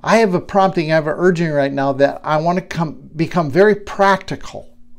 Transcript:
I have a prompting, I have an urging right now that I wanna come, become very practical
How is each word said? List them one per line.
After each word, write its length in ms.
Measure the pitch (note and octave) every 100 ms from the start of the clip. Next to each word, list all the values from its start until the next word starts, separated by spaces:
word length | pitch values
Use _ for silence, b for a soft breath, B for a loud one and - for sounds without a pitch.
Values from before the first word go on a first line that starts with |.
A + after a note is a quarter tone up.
I 140 | D#3 A3
have 160 | G#3+
a 80 | F3
prompting, 500 | - G3+ F#3+ F3+ D#3
I 40 | D#3+
have 100 | D3+
an 80 | D3
urging 360 | F3+ E3+ E3
right 200 | C#3+ C#3
now 220 | C#3 C#3
that 280 | C3+ C#3 -
I 140 | D3 D#3
wanna 240 | E3 F3+
come, 500 | - E3 D#3 - - D#3
become 360 | D#3+ F3+ D3
very 240 | D3+ G#3 G3+
practical 1000 | - - G3 F#3+ - C4+ - - - - -